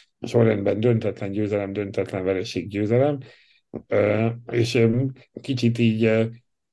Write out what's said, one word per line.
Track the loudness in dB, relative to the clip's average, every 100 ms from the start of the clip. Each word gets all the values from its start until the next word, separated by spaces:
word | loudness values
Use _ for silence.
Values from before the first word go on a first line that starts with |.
| _ _
a | -2
sorrendben | 2 4 2 0 0
döntetlen | 2 2 0 -6 -6
győzelem, | -4 -2 -2 -4
döntetlen | -4 -6 -4 -4 -2
vereség, | -2 -2 -4 -6 -6
győzelem, | -2 0 2 2 0 -8 -20 _ _ _ -14 -4
ö, | 0 2 2 0 -4 -4
és, | -2 0 4
ö, | 4 2 -2 -6 _ -14
kicsit | -6 -2 0 2
így, | 2 2
ö, | 2 2 0 -6 _ _ _